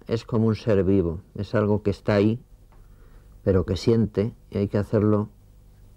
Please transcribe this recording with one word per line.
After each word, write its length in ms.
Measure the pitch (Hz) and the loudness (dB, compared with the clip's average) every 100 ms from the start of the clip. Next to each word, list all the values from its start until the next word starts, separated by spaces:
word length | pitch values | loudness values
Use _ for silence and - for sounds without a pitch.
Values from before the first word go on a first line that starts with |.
| - | -8
es 200 | 113 - | -6 -4
como 220 | 117 113 | -2 0
un 60 | |
ser 300 | 107 - 98 | -2 0 0
vivo, 380 | 90 98 85 82 - | 2 2 0 -4 -10
es 200 | - 101 | -12 -4
algo 280 | 107 104 104 | -2 0 0
que 60 | 101 | -2
está 240 | 95 - | -4 0
ahí, 320 | 104 104 120 - - - - - - - - - - | 2 2 0 -6 -20 -20 -20 -20 -20 -20 -20 -20 -6
pero 220 | - 92 | 0 0
que 100 | 85 | 0
siente, 600 | 95 - 113 107 - 107 - - | -2 0 2 0 -2 -4 -6 -10
y 80 | 101 | -6
hay 100 | 101 | -2
que 80 | 107 | -2
hacerlo 540 | 98 107 104 104 107 - - - - - - | -2 0 2 0 -2 -10 -20 -20 -20 -20 -20